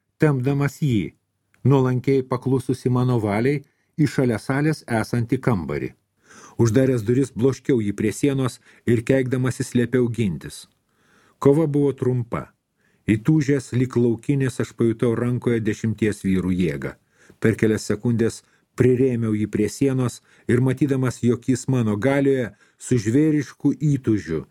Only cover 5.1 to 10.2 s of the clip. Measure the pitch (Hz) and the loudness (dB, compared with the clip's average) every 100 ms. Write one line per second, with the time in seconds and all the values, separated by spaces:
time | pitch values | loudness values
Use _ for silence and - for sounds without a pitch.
5.1 | 123 117 131 - 101 73 71 64 - _ | -2 -2 -2 0 0 -2 -6 -8 -12 _
6.1 | _ _ - - - 117 117 131 123 104 | _ _ -20 -20 -2 2 2 2 0 0
7.1 | 123 131 - 131 123 - 123 101 98 143 | 0 -2 0 -2 -2 -2 -2 0 -2 -4
8.1 | - 143 135 127 - _ - - 120 117 | -2 -2 0 -4 -6 _ -12 0 0 2
9.1 | 135 127 127 127 - 120 123 120 127 120 | 0 0 -2 -2 -4 -2 -2 0 0 0
10.1 | 117 | 0